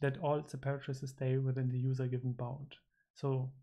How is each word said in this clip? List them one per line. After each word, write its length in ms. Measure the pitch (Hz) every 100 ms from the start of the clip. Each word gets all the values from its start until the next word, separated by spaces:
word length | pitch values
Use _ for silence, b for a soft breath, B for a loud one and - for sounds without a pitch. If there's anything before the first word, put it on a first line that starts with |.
that 180 | 139 131
all 240 | 147 151
separatrices 640 | 151 139 135 139 139 135 139
stay 300 | - 131 131
within 320 | 135 131 127
the 80 | 127
user 280 | 131 131 127
given 260 | 123 123
bound, 440 | 117 120 139 135 - _ _ _
so 360 | - 139 131 127 -